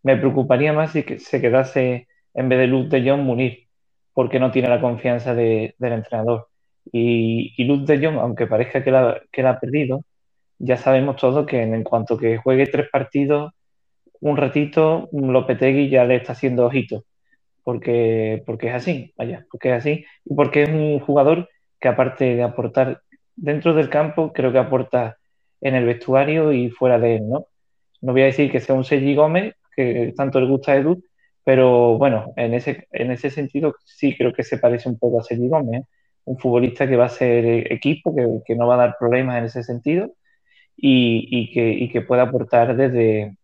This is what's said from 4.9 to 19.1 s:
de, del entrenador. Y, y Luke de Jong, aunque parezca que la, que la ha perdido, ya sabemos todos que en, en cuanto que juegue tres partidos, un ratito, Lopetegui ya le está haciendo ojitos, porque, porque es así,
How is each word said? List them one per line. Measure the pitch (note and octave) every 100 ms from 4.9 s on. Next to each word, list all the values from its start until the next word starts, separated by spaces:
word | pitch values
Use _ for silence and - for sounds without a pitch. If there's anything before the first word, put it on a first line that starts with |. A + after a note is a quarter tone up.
| A2+ B2+ A#2+ B2
de, | A#2 A2+ A2 A2+ _
del | B2
entrenador. | A2+ G#2+ A#2 A2+ A2+ - _ _ _ -
Y, | A#2 A#2 A#2 A2+ A#2 A2+ -
y | B2
Luke | C#3+ C#3
de | C#3+ D#3
Jong, | D3+
aunque | B2 - A#2
parezca | A2 B2 C3+
que | C3
la, | C3 A#2+ - _
que | -
la | C3
ha | B2
perdido, | B2+ D3 C3 C3+ - _ _ _ _ _
ya | C3 B2
sabemos | C3+ C3 C#3 C3+
todos | B2+ C#3+ D3
que | B2+
en, | A2
en | A2
cuanto | - A#2 A2 A2+
que | A2+ A2+
juegue | C3 C3 C3+
tres | C#3+ D3
partidos, | C#3 C3 C#3+ C#3+ D3 D3+ _ _ _ _ _ _ _
un | D3 C#3+
ratito, | C3+ D3 D3 D#3+ D#3 E3 -
Lopetegui | D3 C3 B2+ B2+ A#2 C3 C3+ C#3
ya | C3 B2
le | B2+
está | B2
haciendo | B2 C3+ B2 A#2+
ojitos, | C3+ - A2+ _ _ _ _ _ _
porque, | - A#2+ - A#2+ A2+ A2+ A2 A2 -
porque | A2+ A#2
es | B2
así, | C#3 C#3+ G#2+